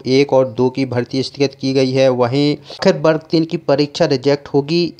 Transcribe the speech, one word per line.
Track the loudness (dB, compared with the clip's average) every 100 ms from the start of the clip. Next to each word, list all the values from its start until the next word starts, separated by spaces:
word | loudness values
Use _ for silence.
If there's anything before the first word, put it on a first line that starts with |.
| 0
एक | 2 4
और | 2 2
दो | 0 -2
की | 0 -4
भर्ती | -4 -4 -6
स्थगित | -6 -4 -4 -2
की | -2
गई | 0 0
है। | 2 2
वहीं | 2 0 0 0 -2
आखिर | -8 -2 0 2
वर्ग | 0 -2
तीन | -2 -2 -2
की | -4
परीक्षा | -2 0 0 0 0
रिजेक्ट | 0 0 -2 0
होगी | -2 0 -2 -2 -2